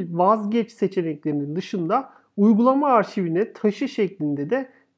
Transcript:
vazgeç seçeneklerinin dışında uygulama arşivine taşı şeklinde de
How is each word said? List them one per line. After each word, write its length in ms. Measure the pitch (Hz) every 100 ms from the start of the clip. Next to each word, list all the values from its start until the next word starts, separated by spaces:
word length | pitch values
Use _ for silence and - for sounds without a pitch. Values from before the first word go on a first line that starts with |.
| 175
vazgeç 600 | 170 180 220 208 233 226
seçeneklerinin 840 | - 190 190 165 147 156 147 143 160
dışında 540 | - 196 165 233 269 - _ -
uygulama 500 | 208 214 247 269 294
arşivine 680 | 240 190 - 175 165 220
taşı 340 | - 214 202 269
şeklinde 640 | - 190 - 147 143 143
de 200 | 254 262 _ _